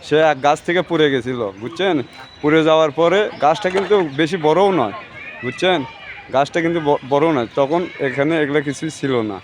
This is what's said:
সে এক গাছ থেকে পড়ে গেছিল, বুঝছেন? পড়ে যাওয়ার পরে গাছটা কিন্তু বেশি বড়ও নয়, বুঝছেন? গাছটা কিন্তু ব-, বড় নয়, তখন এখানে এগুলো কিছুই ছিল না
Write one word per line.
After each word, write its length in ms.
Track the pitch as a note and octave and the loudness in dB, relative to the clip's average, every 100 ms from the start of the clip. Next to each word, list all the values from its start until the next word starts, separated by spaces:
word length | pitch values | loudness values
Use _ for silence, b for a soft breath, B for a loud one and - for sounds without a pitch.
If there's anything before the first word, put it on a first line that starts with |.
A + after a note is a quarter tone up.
| - | 0
সে 100 | D3 D#3 | 2 2
এক 80 | C#3+ C#3 | 2 2
গাছ 120 | D3+ - | 0 0
থেকে 140 | F3 F3 | -2 0
পড়ে 160 | E3 D3+ | 2 2
গেছিল, 280 | C3+ A#2+ B2+ G#2+ G2 | 2 -2 -4 -6 -6
বুঝছেন? 360 | A2+ A2+ F#3+ D#3+ A#2+ B B - | -12 -4 -2 0 -4 B B -4
পড়ে 180 | D3+ D#3 D#3 | 2 4 4
যাওয়ার 220 | D#3+ D#3 C#3+ | 4 4 2
পরে 200 | E3+ F#3 G#3+ E3+ | 2 2 0 0
গাছটা 240 | C#3+ D#3+ F#3 F#3 | 0 2 0 -2
কিন্তু 180 | F#3 G#3 E3 C3+ | 2 2 2 0
বেশি 160 | D#3 F3+ D3+ | -2 2 2
বড়ও 240 | D#3+ G3+ F#3 | 4 4 2
নয়, 140 | A2+ F#2+ - - - - | -2 -4 -16 -18 -18 -10
বুঝছেন? 340 | A#2+ B2 F3+ F3+ B2+ - - - - | -10 -2 0 0 -2 -12 -18 -20 -4
গাছটা 240 | B2+ C#3 F3 | -2 0 0
কিন্তু 160 | E3 E3+ D3 | -2 -2 0
ব-, 160 | C#3+ C3 | -2 0
বড় 140 | C#3 D#3+ D3+ | 0 2 0
নয়, 120 | A2+ - | -2 -2
তখন 220 | C#3 E3 F3+ - C#3 | 0 0 -4 -4 -4
এখানে 280 | B2+ C#3+ E3 | -2 0 0
এগুলো 180 | D3 D3 C#3+ | 0 -2 -2
কিছুই 260 | C3+ D#3+ - | -6 -8 -6
ছিল 140 | C#3 B2+ A2 | -4 -2 -2
না 80 | F#2+ | -8